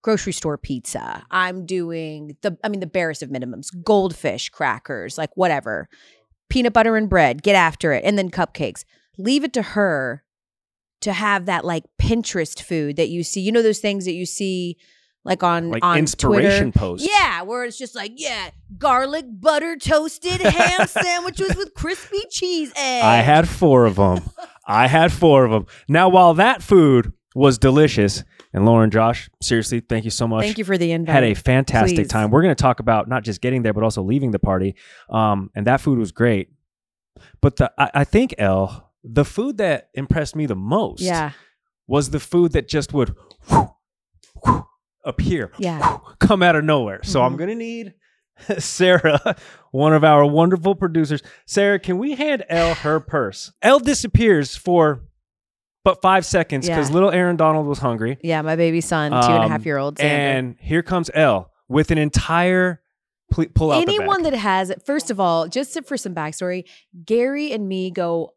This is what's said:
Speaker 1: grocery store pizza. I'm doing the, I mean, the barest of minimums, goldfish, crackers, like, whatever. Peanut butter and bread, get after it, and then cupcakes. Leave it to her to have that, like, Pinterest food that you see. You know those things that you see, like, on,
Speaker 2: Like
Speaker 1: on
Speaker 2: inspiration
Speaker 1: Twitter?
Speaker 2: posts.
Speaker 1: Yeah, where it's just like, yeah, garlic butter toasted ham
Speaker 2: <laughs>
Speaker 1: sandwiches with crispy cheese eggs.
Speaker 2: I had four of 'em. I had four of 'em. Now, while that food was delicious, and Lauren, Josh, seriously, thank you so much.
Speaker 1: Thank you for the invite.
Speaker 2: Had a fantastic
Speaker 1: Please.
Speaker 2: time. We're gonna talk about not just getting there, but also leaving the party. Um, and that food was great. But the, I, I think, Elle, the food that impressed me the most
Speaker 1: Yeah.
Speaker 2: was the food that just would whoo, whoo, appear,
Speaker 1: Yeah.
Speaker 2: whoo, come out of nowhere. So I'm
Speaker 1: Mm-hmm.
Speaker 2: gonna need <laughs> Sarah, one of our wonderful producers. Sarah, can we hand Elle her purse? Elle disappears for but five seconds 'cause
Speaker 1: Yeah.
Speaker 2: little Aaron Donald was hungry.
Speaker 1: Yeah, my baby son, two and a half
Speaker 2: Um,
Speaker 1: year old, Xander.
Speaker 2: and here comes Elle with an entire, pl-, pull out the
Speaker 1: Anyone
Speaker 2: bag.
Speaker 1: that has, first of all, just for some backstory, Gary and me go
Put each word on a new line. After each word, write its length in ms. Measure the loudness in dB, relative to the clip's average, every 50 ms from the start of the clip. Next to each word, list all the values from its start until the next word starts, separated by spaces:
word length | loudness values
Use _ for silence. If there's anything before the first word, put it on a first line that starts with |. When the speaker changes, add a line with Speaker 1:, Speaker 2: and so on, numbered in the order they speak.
Speaker 1:
grocery 300 | _ 0 -2 -2 -2 -6
store 240 | -8 -6 -6 -8 -8 -8
pizza. 680 | -8 -8 -10 -8 -8 -10 -10 -10 -10 -10 -12 -14 -14 _
I'm 360 | -4 -4 -2 -2 -4 -10 -8
doing 720 | -6 -6 -6 -6 -6 -8 -10 -10 -10 -12 -14 -14 -16 -18 _
the, 140 | -8 -8 -6 -6
I 60 | -6 -6
mean, 120 | -6 -6
the 60 | -8
barest 360 | -6 _ -4 -4 -4 -6 -8
of 80 | -10 -10
minimums, 360 | -8 -8 -8 -10 -12 -12 -14 -16 -16 -10 -2
goldfish, 640 | 0 2 2 2 0 -4 -4 -6 -6 -6 -6 -10 -12
crackers, 680 | _ -6 -4 -4 -4 -6 _ -12 -10 -10 -10 -12 -10 -8
like, 180 | -10 -8 _
whatever. 520 | -2 0 0 0 -2 -4 -6 -8 -8 -8 _ _ _ _ _ _ _ _ _ _ _ _ _
Peanut 240 | -2 0 0 2
butter 240 | 2 2 2 4 2
and 120 | 0 0 0
bread, 320 | 2 2 2 2 0 -2
get 140 | 0 2 4
after 360 | 4 4 2 0 -2 -2 -2
it, 120 | -2 0 0
and 120 | 0 -2
then 140 | -2 -2 -4
cupcakes. 540 | -2 -4 -4 -4 _ -8 -8 -8 -8 -12 -20 _ _ _ _ _ _ -8
Leave 260 | -2 0 0 0 0
it 80 | -2 -4
to 80 | -4
her 600 | -6 -4 -2 0 0 0 0 -2 -4 -6 -8 -10 _ _ _ _ _ _ _ _ _ _ _ _ _ _ _ _
to 120 | -6 -6
have 340 | -4 -2 -2 0 0 -2 -2
that, 180 | -2 -4 -2 -2
like, 200 | -4 -4 -6 -6 _ _ _
Pinterest 600 | 0 0 0 0 -2 -4 -4 -4 -4 -4 -8 -16
food 340 | -10 -6 -4 -4 -4 -4 -2
that 120 | -2 -2 -2
you 140 | -2 -6 -6
see. 160 | -6 -6 -4
You 100 | -4 0
know 100 | 2 2
those 180 | 2 2 0 0
things 240 | -4 -4 -4 -4 -6
that 80 | -6
you 120 | -6 -6 -8
see, 520 | -10 -8 -6 -4 -4 -4 -4 -6 -8 -10 _ _ _ _ _ _ _ _ _ _
like, 180 | -6 -4 -2
on, 260 | 0 0 0 0 -2 -4
Speaker 2:
Like 140 | -2 0 0
Speaker 1:
on 140 | 2 2 2
Speaker 2:
inspiration 720 | 0 0 -2 -2 0 2 2 4 4 4 2 2 0 0
Speaker 1:
Twitter? 60 | 0 0
Speaker 2:
posts. 300 | -2 -2 -4 -4 -4 0
Speaker 1:
Yeah, 320 | 2 2 2 2 -2 -4
where 220 | -6 -8 -8 -8 -8
it's 120 | -10 -10
just 180 | -12 -16 -14 -12
like, 160 | -12 -12 -12 -12
yeah, 340 | -10 -8 -8 -8 -8 -10 -12 _ -20 _ -20 -16 -4
garlic 460 | 0 0 2 2 0 -2 -6 -8 -8 -10
butter 480 | -16 -2 -2 0 0 0 -2 -4 -8
toasted 640 | -8 -2 0 0 0 0 -2 -10 -8 -6 -6 -4 0
ham 460 | 0 0 2 4 2 2 2 0 -2
Speaker 2:
<laughs> 0 |
Speaker 1:
sandwiches 720 | -2 0 -4 -2 -2 -2 -4 -4 -8 -6 -6 -4 -4 -4
with 180 | -4 -6 -10 _
crispy 460 | -8 -6 -6 -6 -8 -10 -8 -8 -8 -8 -6
cheese 400 | -8 -6 -6 -4 -4 -4 -6 -8 -6
eggs. 280 | -6 -4 -4 -2 2 2
Speaker 2:
I 120 | 4 4
had 320 | 4 4 4 4 4 4 2
four 360 | -2 0 2 4 6 6 6
of 140 | 4 4 4
'em. 220 | 2 2 2 0 -4 -8 -16 -16 -20 -20 _ _ _
I 200 | -2 2 2 2
had 260 | 4 4 4 4 4
four 320 | 2 4 4 6 8 8 6
of 80 | 4
'em. 140 | 2 0 -2 -4 -18 -20 _ 0
Now, 200 | 2 4 4 6
while 260 | 6 8 8 8 6
that 280 | 6 4 2 2 0
food 500 | 0 4 6 6 8 8 6 4 2 0 -8 _ _ _ _
was 240 | 4 4 4 4 4
delicious, 640 | 2 4 6 6 4 4 4 2 0 0 0 -4 -12 _ _ _ -20 _ -2
and 100 | 2 4
Lauren, 260 | 6 6 6 4 4
Josh, 380 | 4 2 2 2 0 -4 -8 -18 _ _
seriously, 380 | -4 -2 -2 -2 -2 -2 -6 -8
thank 240 | -4 _ -4 -4 -4
you 60 | -6
so 160 | -6 -4 -4
much. 160 | -2 -2 -2 -2
Speaker 1:
Thank 120 | -2 -4 -6
you 60 | -4
for 140 | -4 -2 -2
the 120 | -2 -2
invite. 220 | -2 -4 -2 0 2
Speaker 2:
Had 100 | 2 2
a 100 | 2 0
fantastic 640 | -2 0 0 2 2 0 2 0 2 2 2 2 0
Speaker 1:
Please. 100 | -2 -2
Speaker 2:
time. 220 | -2 -2 0 2
We're 100 | 2 4
gonna 120 | 4 4 2
talk 260 | 2 2 0 0 0
about 260 | 0 0 0 0 0
not 160 | -2 -4 -6
just 180 | -4 -6 -8 -4
getting 200 | -4 -2 -2 0
there, 120 | 0 0 0
but 80 | 0 0
also 180 | 0 -2 -2
leaving 280 | -2 0 0 0 0 -2
the 80 | -2 -2
party. 360 | 0 0 0 0 0 -2 -4 _ -18 -20 -20 -20 -16 _
Um, 400 | -2 0 0 2 0 -2 -4 -8 _
and 120 | -4 0
that 140 | 0 0 2
food 160 | 2 0 0 0
was 120 | -2 -4
great. 360 | -2 0 0 2 2 0 -2 _ _ _ _ _ _ _ _ _ _ _ _ _ _ -20 -20 _ -4 0
But 140 | 0 0 2
the, 140 | 2 -2 -2 _
I, 140 | -2 -2 0 2
I 80 | -2 -2
think, 300 | 2 2 2 2 2 -2 -2
Elle, 520 | 0 0 2 0 0 -2 -4 -14 -20 _ _ _ _
the 200 | -2 0 0 0
food 320 | 0 -2 -6 -4 -4 -4 -2
that 320 | -2 -2 -2 -4 -6 _ _
impressed 400 | -10 -4 -2 -2 -2 -2 -4 -4
me 120 | -6 -4
the 100 | -4 -4
most 440 | -4 -2 -2 -2 0 -2 -2 -6 -6
Speaker 1:
Yeah. 300 | -4 -2 -2 -2 -4 -6 -10 -16 _ _ _ _ _ _ _ _ _
Speaker 2:
was 240 | -2 -2 -2 -2 -2
the 100 | -6 -8
food 320 | -6 -2 2 2 2 2
that 160 | 2 -2 -4 -2
just 240 | -4 -4 -4 -2 -2
would 200 | -2 -2 -2 -2 _ -18 _ -20 _ _ 2
whoo, 180 | 2 2 2 0 _ _ _ _ _ _ _ _ _ _ _ _ _ -6 0
whoo, 220 | 0 0 0 -2 _ _ _ _ _ _ _ _
appear, 480 | -10 -6 -4 -2 -2 -2 -2 -4 -8 -8 -6
Speaker 1:
Yeah. 200 | -6 -6 -4 -2 -2 -2 -2 -4
Speaker 2:
whoo, 20 | -12 -20 -4 _
come 240 | 2 2 4 4
out 140 | 4 4 4
of 80 | 2 2
nowhere. 360 | 2 0 0 0 -4 -8 -10 -8
So 180 | -4 0 2
I'm 100 | 2 2
Speaker 1:
Mm-hmm. 60 | 0 -2
Speaker 2:
gonna 160 | -6 -6 -6
need 400 | -8 -10 -10 -12 -12 -14 -16 -18 _ _ _ _ _ _ _ _ _
<laughs> 200 | -8 -8 -8 -6
Sarah, 800 | -6 -10 -2 2 4 4 4 6 4 4 2 2 0 -2 -6 -6 -10 -20 -20 -20 _ _
one 200 | -2 2 4 4
of 120 | 6 6 6
our 200 | 6 8 8 6
wonderful 500 | 6 4 4 4 4 2 2 0 0 0
producers. 480 | 0 -2 -2 0 0 0 0 -2 -6 _ -12 -20 _ _
Sarah, 320 | -4 0 0 2 2 2 0
can 200 | -2 -4 -4 -2
we 160 | -2 -4 -4
hand 300 | -4 -4 -4 -4 -4 -4 _
Elle 260 | -2 0 0 0 -2
her 240 | -2 -2 -2 -2 -2
purse? 520 | -4 -4 -4 -2 -2 -4 -6 -10 -18 -18 _ _
Elle 180 | 4 4 4 4
disappears 760 | 4 0 -2 -2 -4 0 2 4 6 6 4 4 2 -2 -8
for 460 | -10 -4 0 2 4 4 2 0 -4 -10 -20 _ _ _ _ _ _ _ _ _ _ _ _ _ _ _
but 180 | 0 0 2
five 240 | 2 2 2 2 2
seconds 420 | 0 0 0 0 0 -4 -4 -4 -2
'cause 200 | -2 -2 -2 0
Speaker 1:
Yeah. 40 | 2
Speaker 2:
little 160 | 2 2 4
Aaron 260 | 2 2 0 0 2
Donald 300 | 2 2 2 2 2 0
was 120 | -2 -4 -2
hungry. 400 | -2 -4 -2 -2 -4 -4 -6 -6
Speaker 1:
Yeah, 200 | -4 -4 -2 -2
my 140 | -2 -2 0
baby 240 | 0 0 0 0 -2
son, 280 | -2 -2 -2 -2 -2 0
two 60 | 0
and 280 | 2 2 4 4 4 2
a 40 | 2
half 120 | 0 -2
Speaker 2:
Um, 40 | -4
Speaker 1:
year 140 | -4 -4 -2
old, 180 | -4 -4 -4
Xander. 60 | -2 -2
Speaker 2:
and 520 | 0 0 0 0 0 0 -2 -4 -6 -10 _
here 220 | -6 -2 -2 -2
comes 280 | -2 0 -2 -2 -2 -2 0
Elle 360 | 2 2 2 2 0 -4 _ _ _ _ _
with 220 | 0 0 2 2
an 60 | 2 0
entire, 840 | 0 0 0 -2 -2 0 0 0 2 2 2 2 0 0 -2 -6 _ _ _ _ _ _ _ _ _ _
pl-, 140 | -2 -2 -2 -2 _
pull 180 | 0 0 2
out 140 | 2 2 2
the 60 | 0
Speaker 1:
Anyone 300 | 0 -2 0 -2 -2 0
Speaker 2:
bag. 100 | 0 -2
Speaker 1:
that 60 | -2 -2
has, 340 | -2 -2 0 0 -2 -4 -8 -10 _
first 260 | -4 -4 -4 -4 -6
of 80 | -4 -2
all, 300 | 0 0 0 0 -2 -2
just 340 | -4 -6 -6 -6 -10 -12 -10
for 100 | -8 -10
some 180 | -8 -8 -8 -8
backstory, 500 | -8 -8 -8 -8 -8 -8 -6 -6 -8 -10 _ -20 _ _ _ _ -20 -6
Gary 460 | -2 0 0 0 0 -2 -4 -6 -6
and 160 | -6 -6 -6 -6
me 220 | -6 -6 -6 -6
go 440 | -6 -6 -4 -4 -4 -4 -6 -8 _